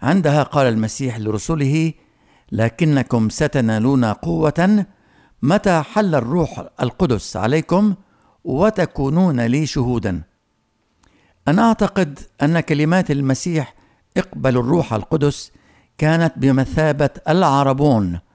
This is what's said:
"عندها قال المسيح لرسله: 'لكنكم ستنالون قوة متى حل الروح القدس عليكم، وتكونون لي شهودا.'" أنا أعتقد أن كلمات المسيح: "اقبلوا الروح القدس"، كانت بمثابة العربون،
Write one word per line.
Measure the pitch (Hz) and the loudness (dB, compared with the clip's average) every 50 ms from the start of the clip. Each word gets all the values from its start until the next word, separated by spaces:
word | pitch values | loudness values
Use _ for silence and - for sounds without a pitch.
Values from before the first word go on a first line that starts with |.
"عندها | - 131 180 196 156 143 143 151 | -2 0 0 2 2 2 2 2
قال | 135 - - 143 135 | 0 0 0 0 2
المسيح | 120 113 113 110 107 - - 135 123 113 113 | 2 2 0 -2 -4 -4 -6 -6 -6 -6 -6
لرسله: | 104 107 107 104 - - 160 151 139 135 151 160 160 160 - _ _ _ _ _ _ _ _ _ _ - | -6 -4 -4 -4 -4 -4 -2 -2 0 0 0 0 0 -2 -4 _ _ _ _ _ _ _ _ _ _ -8
'لكنكم | 110 107 113 120 - - 170 151 147 135 120 - 123 113 110 107 | -2 -2 -2 0 0 0 0 2 2 2 0 0 0 0 0 0
ستنالون | - - 156 139 - 139 117 113 110 107 113 135 139 131 120 | 0 -2 -2 0 0 0 0 0 0 0 0 2 2 2 0
قوة | 110 104 - - 170 170 - - 147 - 165 175 196 214 208 185 - _ _ _ _ _ _ _ _ _ - | 0 -2 -4 -4 -4 -2 0 0 0 0 2 2 2 2 2 0 -4 _ _ _ _ _ _ _ _ _ -4
متى | 120 143 190 208 - 196 175 160 | 0 0 0 2 2 2 0 0
حل | 143 - - 214 208 185 156 | 0 -2 -2 -2 0 2 0
الروح | 131 113 120 170 175 151 - - - - - _ - | 0 0 0 -2 -2 -2 -2 -4 -12 -16 -12 _ -4
القدس | 139 117 - - 185 - 117 95 - - - | -4 -4 -2 -2 0 0 0 -2 -4 -8 -6
عليكم، | 92 101 117 143 156 151 - 170 196 214 208 185 - - _ _ _ _ _ _ _ - | -4 -2 0 0 0 0 0 2 2 2 2 0 -2 -8 _ _ _ _ _ _ _ -8
وتكونون | 165 131 147 196 220 214 190 160 - - 147 135 139 151 180 190 175 139 120 | -4 -2 0 2 0 2 0 -4 -4 -2 -2 -2 0 2 2 2 2 2 0
لي | 117 117 127 151 156 | 0 0 0 0 -2
شهودا.'" | - - 147 120 123 123 113 98 98 87 85 - _ _ _ _ _ _ _ _ _ _ _ _ _ _ _ _ _ _ _ _ _ _ _ - 139 | -2 -2 -2 -2 0 -2 -2 -2 -2 -4 -4 -8 _ _ _ _ _ _ _ _ _ _ _ _ _ _ _ _ _ _ _ _ _ _ _ -4 0
أنا | 160 214 | 2 2
أعتقد | 233 226 220 - 208 - - 196 180 143 135 - - - _ - | 4 2 2 2 0 0 0 -2 -2 -2 -4 -14 -18 -14 _ -2
أن | 143 151 170 165 | -2 0 0 0
كلمات | 151 - 151 143 151 156 180 185 - - | 0 -2 0 0 0 2 2 0 0 0
المسيح: | 143 139 139 135 131 - - 180 165 156 123 - - _ _ _ _ _ _ _ - | -2 -2 0 -2 -2 -2 -2 -4 -4 -4 -4 -6 -12 _ _ _ _ _ _ _ -6
"اقبلوا | 190 - - - - 131 131 123 127 | -6 -6 -6 -6 -4 -2 0 0 0
الروح | 117 123 165 170 131 - | 0 0 0 0 0 -2
القدس"، | 110 107 - - 160 147 147 143 - - - - _ _ _ _ _ _ _ _ _ - | -4 -6 -4 -2 -2 0 0 0 -2 -4 -12 -18 _ _ _ _ _ _ _ _ _ -2
كانت | 151 156 165 165 170 156 - | 0 2 2 2 2 0 0
بمثابة | - 135 139 127 135 127 - - 156 156 151 143 143 143 135 - - - 156 | 2 2 2 2 2 0 0 0 0 0 2 2 0 -2 -2 -4 -6 -2 0
العربون، | 160 185 180 147 139 139 139 139 131 139 147 147 123 107 98 87 85 85 - _ | 2 2 2 2 2 2 2 2 2 2 2 2 2 2 0 -2 -4 -8 -10 _